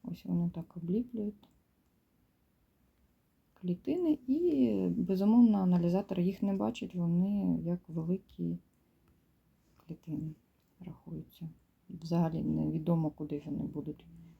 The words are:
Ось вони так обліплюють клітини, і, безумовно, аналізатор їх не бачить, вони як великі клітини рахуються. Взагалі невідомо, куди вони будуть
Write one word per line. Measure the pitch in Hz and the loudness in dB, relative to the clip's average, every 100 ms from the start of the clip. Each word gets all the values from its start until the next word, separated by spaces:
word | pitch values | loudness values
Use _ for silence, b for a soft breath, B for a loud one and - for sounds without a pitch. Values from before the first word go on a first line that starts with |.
Ось | - 170 185 | -10 -12 -4
вони | 175 170 | -2 -2
так | 170 170 175 | -4 -12 -10
обліплюють | 170 208 240 226 208 208 - _ _ _ _ _ _ _ _ _ _ _ _ _ _ _ _ _ _ _ _ | -4 -4 -4 -6 -8 -8 -20 _ _ _ _ _ _ _ _ _ _ _ _ _ _ _ _ _ _ _ _
клітини, | _ 180 175 - 339 339 302 - | _ -6 -4 -2 0 0 0 0
і, | 285 349 285 240 196 185 | 0 2 4 4 4 0
безумовно, | 175 175 190 202 233 233 202 | 0 0 2 4 8 8 6
аналізатор | 185 175 170 185 202 180 | 4 4 4 0 -2 0
їх | 175 196 | 0 0
не | 196 | -2
бачить, | 196 214 240 185 180 | 0 -2 -4 -8 -2
вони | 170 170 196 202 190 165 | 0 2 2 0 0 0
як | 165 175 175 | -2 -4 -4
великі | 160 160 190 - - 170 175 _ _ _ _ _ _ _ _ _ _ _ _ | -6 -2 -4 -4 -6 -4 -4 _ _ _ _ _ _ _ _ _ _ _ _
клітини | - 156 - 151 156 156 _ _ _ _ | -18 -16 -8 -8 -8 -12 _ _ _ _
рахуються. | 175 - - 160 - - 165 - _ _ _ | -18 -16 -14 -14 -14 -14 -16 -16 _ _ _
Взагалі | 165 165 170 165 160 | -14 0 2 2 0
невідомо, | 151 156 156 160 156 170 156 | -2 0 0 -2 0 2 0
куди | - 151 147 151 | -4 -8 -8 -6
вони | 143 | -6
будуть | 151 151 147 - - - - | -6 -8 -10 -12 -16 -20 -20